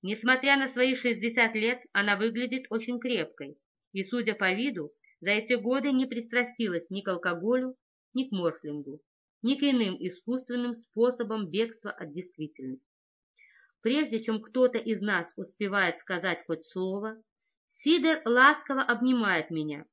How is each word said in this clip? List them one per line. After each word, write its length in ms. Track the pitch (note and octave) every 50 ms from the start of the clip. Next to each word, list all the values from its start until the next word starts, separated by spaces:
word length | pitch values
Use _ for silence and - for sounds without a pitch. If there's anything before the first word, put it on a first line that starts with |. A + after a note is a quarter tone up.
| -
Несмотря 520 | F#3 G#3 A3+ A3 A#3+ B3+ B3+ B3+ C#4 C#4 C#4
на 100 | C4+ B3+ C4
свои 220 | B3 B3 C4 C4
шестьдесят 600 | B3 - B3 A#3 - F#3+ A#3 A3+ A#3+ A#3 A3+ A3+
лет, 240 | A3 G#3+ A3+ B3 B3 - - _
она 240 | G3 G3+ G#3 G3+ G3
выглядит 480 | G#3 A3+ A3+ A3+ B3 - B3 C4 C4 -
очень 300 | G#3+ A3+ A3+ - B3 A#3+
крепкой 580 | A#3 B3 A#3+ G3+ D#3+ - - - C#3+ C#3 D3 _ _ _ _ _ _ _ _
и, 100 | G3 F#3+
судя 320 | F#3+ - A#3+ A3+ A3 G#3
по 160 | G#3+ G3+ F#3 F#3
виду, 380 | G3 A#3+ C#4+ B3+ F#3 D3 D3+ - _ _ _ _ _
за 80 | - F3+
эти 240 | G#3 G#3+ G#3+ A3 B3
годы 400 | A#3 G3 A3+ B3+ C#4 - C#4+ C4+
не 120 | B3+ C4
пристрастилась 840 | C4 B3 A3+ A#3 - - B3 B3 A3+ A#3 _ A#3 G#3 F3 E3+ E3 -
ни 120 | F#3 G3
к 60 | G3 G3+
алкоголю, 720 | F3+ E3+ F3 F#3 F3 E3+ F3 G#3+ B3 B3+ B3+ B3+ B3+ _ _ _ _ _ _ _ _
ни 140 | B3 C4 C4
к 60 | G#3
морфлингу, 680 | F#3+ F3 E3+ D#3 - _ D3+ D3 D3 C#3+ C#3 C3+ D3+ _ _ _ _ _ _ _ _ -
ни 120 | A3+ C#4
к 80 | C#4 C#4
иным 320 | C#4+ C4+ B3 A3+ G3 F#3
искусственным 800 | - - F3+ F3 - _ - B3 B3+ B3+ _ A#3+ B3 A#3+ B3 A#3
способам 760 | A#3 - _ _ G#3 A3+ B3 B3 A#3+ A#3+ G3+ A3 A3 G#3 E3
бегства 400 | D3+ G3 A3+ A3+ A3+ - _ G3+
от 220 | - - F3+ D#3+
действительности. 720 | C#3+ E3 F3+ - _ - D#3 D3 _ _ C3 C3 C3 C3 _ _ _ _ _ _ _ _ _ _ _ _ _ _ _ _ _ _ _ _
Прежде 400 | _ A3 B3+ D4 D#4 - A3 A3
чем 200 | A3 - A3 G#3+
кто-то 360 | G#3+ - _ B3+ B3+ B3+ B3 A3+
из 220 | A3+ A3+ A3 F#3+
нас 320 | F#3+ G#3 G3+ F3+ E3+ E3+ _ -
успевает 600 | G3 - _ _ G#3 G3 F#3+ G3+ F#3+ F3 E3+ -
сказать 440 | - - F#3+ F3 F3 F#3+ E3+ E3+ - _
хоть 200 | E3 D#3+ - -
слово, 480 | - F#3 F#3 F#3+ F#3+ G3+ G3+ A3 A3 A3 _ _ _ _ _ _ _ _ _ _ _
Сидер 460 | _ - C#4+ E4 F4 C4 D#4+ D#4+ D#4 -
ласково 560 | A3+ A#3+ B3 C4 C#4 D4+ D4 - - C#4 C4
обнимает 680 | C4+ C4 A#3+ A3+ A#3+ B3+ B3+ B3 A3 G3+ F#3 E3 D3+ -
меня. 340 | E3 D#3+ D3+ D3+ D3 C#3+ D#3 _